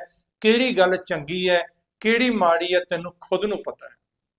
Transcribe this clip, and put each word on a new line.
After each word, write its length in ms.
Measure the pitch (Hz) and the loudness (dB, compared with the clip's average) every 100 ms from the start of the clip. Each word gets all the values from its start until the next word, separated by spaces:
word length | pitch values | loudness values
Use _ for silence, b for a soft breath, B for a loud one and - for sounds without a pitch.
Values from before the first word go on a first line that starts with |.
| b b _ _ | b b _ _
ਕਿਹੜੀ 360 | 220 233 254 190 | 2 2 2 2
ਗੱਲ 200 | 180 185 | 2 0
ਚੰਗੀ 520 | - 170 147 185 185 | -4 -8 -6 -4 0
ਹੈ, 160 | 175 170 _ _ _ | 0 -2 _ _ _
ਕਿਹੜੀ 300 | 220 233 254 | 0 2 0
ਮਾੜੀ 460 | 220 175 165 175 180 | 2 2 2 0 -2
ਹੈ, 40 | |
ਤੈਨੂੰ 340 | 180 170 175 - | -2 -6 -8 -16
ਖੁਦ 240 | - 185 208 | -4 -2 -2
ਨੂੰ 180 | 190 | -6
ਪਤਾ 240 | - - - | -8 -14 -18
ਹੈ। 80 | - _ _ _ | -20 _ _ _